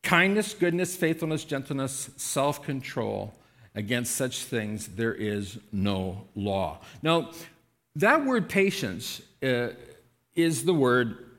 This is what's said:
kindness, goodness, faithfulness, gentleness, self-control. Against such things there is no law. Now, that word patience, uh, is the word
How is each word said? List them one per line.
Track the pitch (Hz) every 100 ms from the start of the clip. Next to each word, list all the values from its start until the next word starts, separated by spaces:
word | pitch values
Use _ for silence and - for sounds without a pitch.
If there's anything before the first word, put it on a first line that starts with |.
| -
kindness, | 175 185 208 208
goodness, | - 175 175 180
faithfulness, | - 160 160 160 156
gentleness, | - 139 131 139 135 - - -
self-control. | - 143 143 143 - 135 - - 107 101 101 - _ _ 107
Against | 107 104 123 120
such | - 127 127
things | - 120 107 107 -
there | 92 113
is | - 107 104 98 113 -
no | 101 101 95 95 98 -
law. | 107 101 98 82 69 - -
Now, | 160 170 139 - - _ _ _ _
that | 156 202 311
word | 277 247 165
patience, | 196 196 190 113 92 - - - _
uh, | 131 123 120 - - - _ _ _
is | - 165 143
the | 147
word | 170 127 123 120 - -